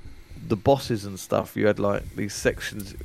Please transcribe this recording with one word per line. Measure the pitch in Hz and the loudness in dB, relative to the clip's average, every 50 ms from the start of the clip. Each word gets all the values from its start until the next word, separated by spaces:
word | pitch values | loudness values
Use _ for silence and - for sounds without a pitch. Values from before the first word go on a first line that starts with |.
| - - - - - - - - - - | -14 -14 -14 -16 -16 -16 -14 -12 -4 -2
the | 113 | -2
bosses | 98 - - 139 135 - - 123 107 101 | 2 4 6 4 6 4 0 -2 -2 -4
and | 101 98 92 | -6 -10 -10
stuff. | - - 107 104 92 - - | -4 0 0 0 0 0 0
You | 113 104 104 | 2 4 4
had, | 104 107 | 4 4
like, | 101 101 101 101 - 95 - | 2 2 2 0 -2 -6 -6
these | - 107 101 - | -4 -4 -4 -4
sections. | - - 123 - - - - - 107 98 - - - - | 0 2 2 2 2 -2 -6 -6 -6 -8 -8 -10 -10 -10